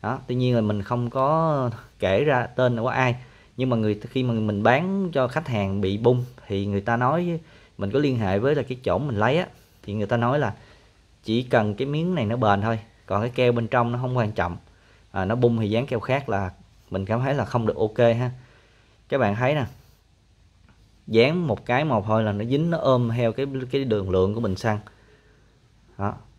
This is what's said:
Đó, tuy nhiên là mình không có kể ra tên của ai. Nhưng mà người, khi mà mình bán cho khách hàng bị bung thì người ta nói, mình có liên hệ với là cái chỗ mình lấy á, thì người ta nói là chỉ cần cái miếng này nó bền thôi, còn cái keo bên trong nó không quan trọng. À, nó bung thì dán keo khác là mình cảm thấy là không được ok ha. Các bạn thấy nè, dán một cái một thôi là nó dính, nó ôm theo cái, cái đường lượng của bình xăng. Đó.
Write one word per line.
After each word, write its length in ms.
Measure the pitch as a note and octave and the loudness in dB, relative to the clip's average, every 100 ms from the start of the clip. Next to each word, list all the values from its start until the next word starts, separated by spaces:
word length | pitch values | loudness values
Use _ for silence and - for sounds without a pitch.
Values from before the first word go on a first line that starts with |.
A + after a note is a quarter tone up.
Đó, 180 | G#2 B2+ - | -4 -6 -4
tuy 80 | B2+ | 0
nhiên 200 | B2+ A#2+ | 2 2
là 60 | |
mình 200 | G#2+ G#2 | 2 0
không 280 | F#2+ A#2+ A#2+ | -2 -4 -2
có 600 | C3+ C3+ D#3+ E3 C#3+ B2+ - - - | 0 2 2 2 0 -2 -6 -16 -4
kể 240 | F#2+ G2 | 0 2
ra 220 | D3 B2+ A2+ | 4 2 0
tên 320 | - B2+ A#2 | 0 2 2
của 100 | B2 | -2
ai. 280 | A#2 B2+ B2+ - - - - | 0 0 -2 -8 -20 -20 -4
Nhưng 120 | C3 | -2
mà 80 | A#2 | 2
người, 220 | G#2+ G#2 - | 0 -2 -4
khi 140 | C3+ | -2
mà 100 | B2+ | 0
mình 300 | A#2 G#2+ G#2 | 0 0 2
bán 460 | A2+ C3 F#3 G3 F#3 | 4 4 2 -2 -2
cho 140 | D3 B2 | 0 0
khách 200 | D#3 D#3 | -2 -2
hàng 340 | A2+ G2 G2 | -2 -2 0
bị 160 | G2 G2+ | -2 2
bung 280 | A#2+ B2 B2 - - | 2 2 -2 -12 -6
thì 180 | G2 G2+ | -4 0
người 160 | G2+ | -2
ta 160 | G2+ A#2 | 0 0
nói, 420 | B2 D#3+ F3 E3 D#3+ - - - | 2 0 -2 -6 -10 -20 -20 -8
mình 140 | G2 | -2
có 80 | C3 | 0
liên 180 | D3 B2 | 0 0
hệ 220 | G2+ G2 | 0 2
với 160 | B2+ D3 | 2 0
là 80 | |
cái 140 | B2 B2 | -2 -6
chỗ 140 | - F#2 | -2 -2
mình 180 | D3 G#2 | 0 0
lấy 220 | A2 D#3 | 0 0
á, 100 | F3+ - _ _ | -4 -12 _ _
thì 100 | - | -10
người 140 | G#2 G2+ | -6 -2
ta 100 | A#2+ | 0
nói 220 | A#2+ D3 | 0 0
là 140 | B2 G2+ - - _ _ _ _ | -2 -6 -18 -20 _ _ _ _
chỉ 200 | - A2+ | -2 -2
cần 320 | B2+ B2+ G#2+ G#2 | 2 2 2 -2
cái 120 | C#3 | -4
miếng 280 | D3+ E3+ F3+ | -2 -2 -2
này 100 | G#2 | -2
nó 100 | A#2+ | 0
bền 260 | A2 G2+ | 2 2
thôi, 180 | G#2+ A2 - - - | 0 -2 -6 -20 -4
còn 160 | G2 | -2
cái 80 | A#2 B2+ | -2 2
keo 160 | B2 | 2
bên 160 | A#2+ A2+ | 2 0
trong 240 | B2+ A#2+ | 0 0
nó 80 | A#2+ | -2
không 160 | B2+ B2 | -2 -2
quan 140 | G#2+ | -2
trọng. 260 | A2 F2 E2 - _ _ _ _ | -2 -4 -6 -14 _ _ _ _
À, 140 | G2 F#2+ | -4 -2
nó 100 | A#2+ | 2
bung 220 | B2 A#2 | 2 2
thì 100 | G#2+ | 0
dán 160 | A2 - | -2 -2
keo 140 | A#2 | -6
khác 300 | - C3 C#3+ | -2 -4 -2
là 220 | G2 F#2 - - - _ | -4 -4 -10 -20 -20 _
mình 160 | F#2+ F#2+ | -6 -2
cảm 140 | A2 | -2
thấy 140 | C3+ | 0
là 120 | C#3+ A2 | -2 -2
không 220 | B2 A2 | 0 -2
được 100 | - | 0
ok 200 | G#2+ - | -2 4
ha. 340 | A#2 A#2 B2 B2+ - - _ _ _ _ _ | 4 4 -2 -6 -20 -20 _ _ _ _ _
Các 80 | C#3+ | 0
bạn 180 | G#2+ G#2 | 0 2
thấy 200 | B2+ D3+ | 0 0
nè, 100 | A#2 - - _ _ _ _ _ _ _ _ _ _ _ - | -2 -8 -20 _ _ _ _ _ _ _ _ _ _ _ 0
dán 400 | A2 B2+ F3 E3 | 4 4 2 -2
một 180 | G2+ - | -2 0
cái 200 | B2 D#3 | 0 2
một 200 | A2+ G2+ | 0 2
thôi 160 | A2 | 0
là 80 | A2 | 2
nó 140 | G2+ A#2 | -2 0
dính, 240 | C#3 E3 | 0 0
nó 80 | E3+ | 0
ôm 320 | - B2+ A#2+ A#2 | 2 2 2 0
theo 160 | A#2 | 0
cái, 140 | A2 C#3 C3+ B2+ | 0 -4 -6 -4
cái 120 | C#3 | -4
đường 260 | C3+ G#2+ F#2 | 0 0 2
lượng 240 | F#2 F#2+ | 2 2
của 80 | G#2+ | 2
bình 140 | A2+ F#2 | -2 -2
xăng. 240 | A#2 G#2 - - - - _ _ _ _ _ _ _ - | -2 -2 -6 -20 -20 -20 _ _ _ _ _ _ _ -6
Đó. 160 | G2 - - | -6 -6 -16